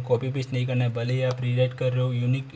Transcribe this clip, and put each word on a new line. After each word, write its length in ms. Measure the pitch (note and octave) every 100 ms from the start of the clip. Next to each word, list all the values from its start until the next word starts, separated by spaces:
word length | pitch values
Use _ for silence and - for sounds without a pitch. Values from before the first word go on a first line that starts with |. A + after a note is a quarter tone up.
Copy 260 | B2 E3 C3+
paste 200 | C3+ C3
नहीं 140 | B2+ B2
करना 180 | B2
है, 80 | A#2+
भले 200 | A#2 A#2
ही 100 | B2+
आप 180 | B2+ B2
rewrite 340 | B2 B2 B2+
कर 180 | B2+ C3
रहे 100 | B2
हो, 100 | B2+
यूनिक, 380 | B2 B2 C3+ C3+